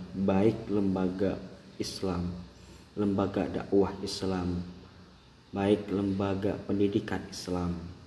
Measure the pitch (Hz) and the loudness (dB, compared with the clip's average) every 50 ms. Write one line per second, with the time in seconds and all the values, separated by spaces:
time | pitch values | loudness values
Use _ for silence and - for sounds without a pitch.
0 | - - - 92 98 98 98 95 101 110 107 - - - 101 104 101 98 95 95 | -8 -8 -6 -2 2 4 4 6 6 4 4 2 -2 -2 0 2 2 2 2 2
1 | 92 90 92 95 101 92 - - - - - - - - - - - - - - | 0 0 0 0 0 0 0 -2 -8 -12 -16 -18 -20 -14 -10 -8 -8 -8 -6 -4
2 | - 95 90 90 87 87 90 - - - - - - - - - - - - 104 | -2 -2 -2 -2 -2 -4 -4 -6 -10 -14 -16 -20 -20 -20 -20 -20 -20 -10 -4 -2
3 | 104 101 98 98 98 92 - 101 85 69 - 92 - - 98 101 98 92 98 - | 0 2 2 2 2 0 2 0 0 0 -2 -4 -2 2 4 4 4 4 0 -4
4 | 98 98 - - 95 95 95 92 90 90 90 87 87 - - - - - - - | -8 -8 -6 -4 -2 -2 0 0 0 -2 -2 -2 -4 -6 -10 -16 -18 -20 -20 -20
5 | - - - - - - - - - - - 101 98 98 104 101 - - 92 101 | -20 -20 -20 -20 -20 -20 -20 -20 -16 -8 -2 2 4 4 4 4 4 0 0 0
6 | 101 98 95 98 101 98 95 92 98 101 - - - - 101 101 101 98 104 110 | 2 2 2 2 2 2 0 0 0 0 -2 -2 -2 -2 0 2 2 4 2 2
7 | - - 95 92 92 - - - - 92 90 87 87 87 87 85 85 87 - - | 0 -2 -4 -4 -6 -8 -10 -10 -6 -4 -2 0 0 0 -2 -4 -6 -10 -14 -16
8 | - | -18